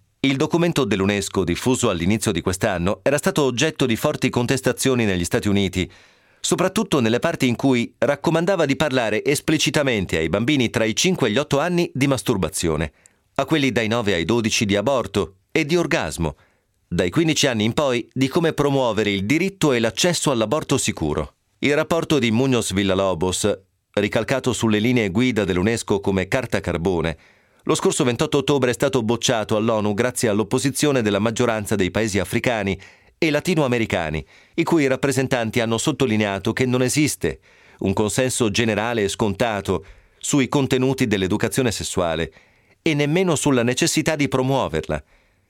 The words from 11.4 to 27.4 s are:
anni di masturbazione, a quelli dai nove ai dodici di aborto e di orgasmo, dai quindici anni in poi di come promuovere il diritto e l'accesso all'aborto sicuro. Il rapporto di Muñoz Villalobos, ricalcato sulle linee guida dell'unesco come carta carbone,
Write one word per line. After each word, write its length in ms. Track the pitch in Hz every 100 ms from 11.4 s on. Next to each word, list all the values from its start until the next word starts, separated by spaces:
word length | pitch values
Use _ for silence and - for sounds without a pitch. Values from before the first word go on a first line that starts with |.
| 151 139
anni 300 | 170 175 175
di 120 | 123 139
masturbazione, 840 | 127 - 104 82 - 82 78 76 - _ _ _ -
a 80 |
quelli 280 | 139 156 135
dai 160 | 117 110
nove 260 | 117 104
ai 100 | 87
dodici 420 | 85 117 107 - 107
di 100 | 101
aborto 600 | 113 131 107 104 - - _
e 120 | 160
di 120 | 147 175
orgasmo, 600 | 156 156 87 - 80 - _ _ _ _ _
dai 220 | 90 90
quindici 360 | - 165 147 139
anni 180 | 110
in 80 | 110
poi 360 | 123 143 120 -
di 160 | 131 131
come 240 | 180 165
promuovere 580 | 147 143 139 123 101 104
il 160 | 98 101
diritto 460 | 156 190 190 151
e 60 | 120
l'accesso 520 | 113 - 180 165 156
all'aborto 480 | 120 110 156 - 135
sicuro. 560 | - - 76 73 76 - _ _
Il 160 | 135
rapporto 440 | 147 156 165 156 151
di 140 | 117
Muñoz 400 | 110 135 120 -
Villalobos, 840 | 98 98 95 95 85 92 - 104 - _ _ _
ricalcato 600 | 104 101 120 107 131 127
sulle 260 | 107 113 107
linee 320 | 117 123 104
guida 340 | 92 127 110
dell'unesco 560 | 95 90 101 117 - 101
come 280 | 98 95 92
carta 320 | 139 - 101
carbone, 580 | 90 85 92 85 80 78 - _